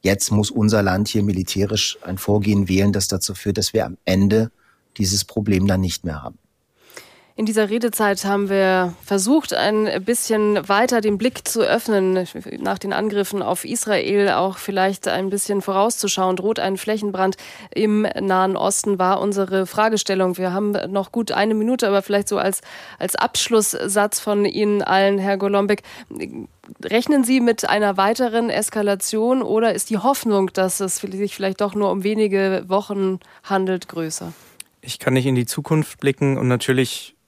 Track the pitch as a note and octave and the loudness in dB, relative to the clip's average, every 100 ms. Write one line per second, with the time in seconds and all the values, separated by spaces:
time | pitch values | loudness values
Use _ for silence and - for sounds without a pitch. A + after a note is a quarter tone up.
0 | F#2+ G2 - G#2+ G#2 - G#2+ G#2+ G2 F#2 | 2 0 2 2 2 2 2 4 2 0
1 | G#2 A2 G2+ F#2+ F#2 G2 G2 G#2+ - - | 0 0 0 -2 -2 -2 -2 0 -4 -6
2 | - F#2+ - G#2 G2+ G2+ F#2 F#2+ G2+ G2+ | -10 -8 0 0 4 2 4 4 4 2
3 | G2 F#2+ - F#2+ G2+ G2 G2 A2 - - | -2 -4 -4 -6 -4 -2 0 0 -2 -6
4 | - - G2 A2 A2+ _ _ _ _ - | 0 2 4 4 2 _ _ _ _ -4
5 | F#2+ G2 - - G#2+ F#2+ G2 F#2 F#2 - | -2 -2 -2 -4 0 2 2 2 0 -4
6 | F2 D2+ - - _ _ _ _ _ - | -8 -8 -12 -16 _ _ _ _ _ -20
7 | - - _ - G#3+ A3 G#3 A3+ A#3 A3 | -20 -20 _ -4 0 2 2 2 0 2
8 | G#3+ G3 G3 G3+ G3+ G3 F#3+ F#3 F3+ E3+ | 0 2 0 0 2 2 4 4 2 -4
9 | - G3+ F#3+ D4+ - - G3 G#3+ G#3+ - | -2 0 4 2 2 0 2 2 0 -2
10 | F#3+ A#3+ - A3 G#3 G#3 F#3+ G3+ B3+ A#3+ | 0 -2 0 2 2 2 2 2 2 2
11 | G#3+ G#3 A#3 - - A#3 A#3+ A#3 A#3 G#3 | 0 0 -2 -4 -6 0 2 2 2 2
12 | F#3+ F#3 F3 - F#3 - F#3+ G3 G3 - | 2 0 -2 -8 -12 -8 -6 -4 -4 -2
13 | G#3+ G3+ G3 G3+ A2 - - A#3 A3 G3+ | -2 -2 -4 -4 -4 -4 -4 -6 -2 -2
14 | - G3+ G3+ - F#3+ F#3 - G3 F#3+ G3 | 0 2 2 2 0 -4 -6 0 0 0
15 | - E3+ F#3+ G3 - G3+ F#3+ F#3+ G#3+ A#3+ | -4 -2 -2 -4 -2 -2 -2 0 0 0
16 | G3+ - F#3 F#3 F#3+ A3 F#3+ G3 - G#3+ | -4 0 0 0 -2 -2 -2 -4 -4 -4
17 | G#3 F#3 F#3+ F#3+ - - G3+ - G#3+ G#3+ | -4 0 0 -2 -10 -18 -10 -2 2 2
18 | G#3+ - G3 F#3 F#3 F#3+ - - - G3 | 0 -2 0 2 2 2 0 0 0 0
19 | F#3 F#3+ G3+ G3 F#3+ F#3+ F#3 - A3 G#3+ | 2 2 0 -2 0 0 -2 2 2 2
20 | - F#3+ F#3 F3+ F#3 F#3 G#3 G3+ - G3 | 0 2 2 0 -2 0 0 -2 -2 -4
21 | F#3+ A#3 A3 - G#3+ A3 A3 B3+ A3 G3 | -2 -4 -2 0 2 2 2 2 2 2
22 | G3 G3+ G3 G3+ F#3+ F#3+ - - - - | 2 -2 0 0 0 -2 -10 -20 -20 -8
23 | F#3 - B3 - - A3+ G#3 - - G3+ | -6 -2 -2 0 2 2 2 -2 -2 0
24 | G#3 - - G#3 G3+ - G#3 G#3 - F#3+ | 0 0 -2 2 2 2 2 2 2 4
25 | G3 G3+ F#3+ G3 G3+ G3+ G3 G#3 - - | 4 2 0 0 2 2 2 0 -4 -20
26 | - - - - - _ - - - A3 | -16 -10 -10 -10 -14 _ -20 -14 -2 -2
27 | B3 D4 A#3+ C4 A#3+ A3+ - G#3 G#3 G3 | 2 2 4 2 2 0 0 0 2 2
28 | G3 A3+ B3 A3+ A#3 - G#3+ G#3+ G3+ G3 | 2 2 0 0 0 -2 -2 -2 0 0
29 | - G#3+ A#3 C4 A#3 A3 A#3 F#3+ - G#3+ | -2 0 2 0 0 2 2 0 -2 0
30 | A#3+ C#4 A#3 G3+ F#3+ - F#3 F3+ F#3+ - | 0 0 2 2 2 0 -2 -2 -4 -4
31 | G3 F#3+ G3+ - F#3+ F#3+ G#3 G3+ G3 F#3+ | -8 -4 -6 -2 -4 -2 -2 0 0 0
32 | G3 G#3+ G#3+ G3 F#3+ F#3+ F#3 F#3+ G3+ G3+ | -2 0 2 2 2 0 0 -2 -2 -2
33 | F#3+ F#3 - - - G3 F#3+ F#3 - E3 | -2 -2 -8 -20 -2 0 0 -2 -4 -8
34 | D#3+ - E3+ E3 - _ - _ C3 - | -6 -6 -10 -16 -20 _ -20 _ -14 -4
35 | - C3 C3 B2 A#2+ - C#3+ D#3 D3+ - | 0 2 2 0 0 -4 0 0 0 -2
36 | C#3 C3+ C#3+ C3+ B2 B2 - C3 B2+ - | -2 0 0 2 0 0 0 0 0 -4
37 | - _ | -12 _